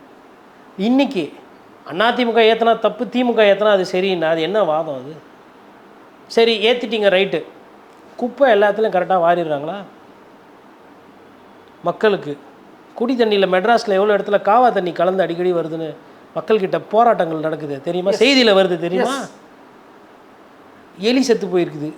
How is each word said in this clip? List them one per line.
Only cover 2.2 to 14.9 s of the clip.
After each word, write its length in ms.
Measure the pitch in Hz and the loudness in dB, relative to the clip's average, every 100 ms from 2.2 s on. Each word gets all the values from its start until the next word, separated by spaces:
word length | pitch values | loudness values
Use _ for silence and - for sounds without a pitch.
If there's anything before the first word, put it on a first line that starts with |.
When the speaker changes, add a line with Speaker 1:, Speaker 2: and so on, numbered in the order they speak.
| 233 | 0
Speaker 1:
மு 80 | |
க 80 | 226 | 2
ஏத்துனா 380 | 220 226 233 220 | 4 4 2 0
தப்பு, 260 | 240 - 226 | -2 -4 -6
திமுக 340 | 247 247 226 | -2 -2 2
ஏத்துனா 320 | 208 196 214 | 4 4 2
அது 140 | 196 175 | 2 0
சரின்னா 300 | 185 196 180 | -2 -2 -2
அது 200 | 160 165 | -2 -2
என்ன 220 | 156 214 | -2 -2
வாதம் 320 | 180 151 160 131 | 0 -2 -4 -8
அது? 200 | 131 156 - - - - - - - - - - - | -12 -18 -20 -20 -20 -20 -20 -20 -20 -20 -20 -20 -6
சரி, 400 | - 233 220 214 | 0 2 2 0
ஏத்திட்டீங்க, 420 | 247 240 220 202 | 0 -2 0 2
ரைட்டு. 340 | 185 196 165 - - - - - - - - | 2 0 -4 -8 -18 -20 -20 -20 -20 -20 -10
குப்பை 380 | 247 - 269 | -8 0 2
எல்லாத்துலயும் 420 | 202 208 202 220 185 | 4 2 2 0 -2
கரெக்டா 220 | 175 185 170 | 0 0 2
வாரிடுறாங்களா? 480 | 175 160 147 151 202 180 - - - - - - - - - - - - - - - - - - - | 0 0 -4 -6 -10 -14 -20 -20 -20 -20 -20 -20 -20 -20 -20 -20 -20 -20 -20 -20 -20 -20 -20 -20 -10
மக்களுக்கு 540 | 175 170 214 185 147 143 - - - - - | -8 -2 0 0 -4 -12 -14 -20 -20 -20 -16
குடி 220 | - 240 254 | -6 -2 0
தண்ணியில 320 | 220 202 190 | 2 2 2
மெட்ராஸ்ல 400 | 185 214 226 220 | 2 2 0 2
எவ்வளவு 300 | 190 208 202 | 0 2 0
இடத்துல 240 | 196 202 | 0 -2
காவா 300 | 196 226 254 | 2 4 4
தண்ணி 200 | 196 180 | 2 -2